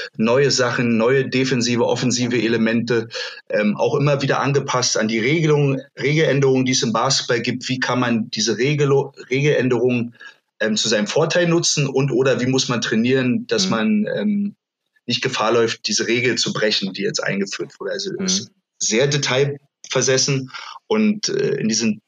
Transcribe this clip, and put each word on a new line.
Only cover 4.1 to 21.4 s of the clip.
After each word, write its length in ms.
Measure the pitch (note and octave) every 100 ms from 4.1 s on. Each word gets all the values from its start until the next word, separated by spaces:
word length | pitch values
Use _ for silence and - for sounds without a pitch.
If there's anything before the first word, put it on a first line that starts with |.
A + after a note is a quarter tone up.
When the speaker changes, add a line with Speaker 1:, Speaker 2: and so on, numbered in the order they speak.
| C#3
Speaker 1:
wieder 180 | C#3 C#3
angepasst 580 | C3 C#3 C3+ B2+ A#2 -
an 120 | A2
die 100 | A2+
Regelungen, 600 | A#2 E3 D#3 D3 C#3+ C3 - -
Regeländerungen, 640 | B2+ D#3 D#3 C#3 C3+ C3
die 80 | B2+
es 120 | B2+
im 100 | B2
Basketball 480 | A2 B2+ C3 - A#2+
gibt. 260 | A#2+ A2+ -
Wie 140 | C3
kann 180 | - B2+
man 300 | A#2+ A#2 A#2
diese 280 | A2 A2 G#2
Regelo-, 540 | C3 D3 C#3+ C#3 C3+ - -
Regeländerungen, 880 | C3 D3 A2+ B2 A#2+ B2 B2 A#2 - - - _ -
ähm, 160 | G#2+ G#2
zu 100 | G#2+
seinem 200 | A2 G#2
Vorteil 420 | C#3+ D#3+ F3 E3+
nutzen 380 | E3+ - - C#3+
und 220 | C3 C#3
oder 260 | B2 C3+ A#2
wie 80 | B2
muss 220 | B2+ -
man 100 | A#2+
trainieren, 680 | - A2+ A#2+ C3 B2+ A2+ A#2+
dass 180 | A2+ F#2+
Speaker 2:
Mhm. 40 |
Speaker 1:
man, 360 | A2+ G#2+ G#2+ G#2 -
ähm, 400 | G#2 G2+ G2+ - _ _ _ _ -
nicht 120 | A#2+
Gefahr 320 | B2 - G#2+
läuft, 340 | A#2 A2+ - -
diese 180 | G#2 G#2
Regel 280 | A#2+ A#2+ A2
zu 140 | G#2+
brechen, 400 | G2+ G#2+ G#2+ F#2+
die 100 | F#2+
jetzt 220 | G2 -
eingeführt 480 | - G2 G2 - E2+ -
wurde. 140 | G2
Also 180 | F#2 F#2+
Speaker 2:
Mhm. 140 | F2 F#2+
Speaker 1:
ist 260 | F#2+ A2+ _ _ -
sehr 300 | A2+ A2 C#3+
detailversessen 1400 | D3 C#3 B2+ C#3+ C#3+ _ _ - C3 B2 C3+ - C3+ C3 - - - -
und, 420 | A2 G#2+ G2+ -
äh, 260 | -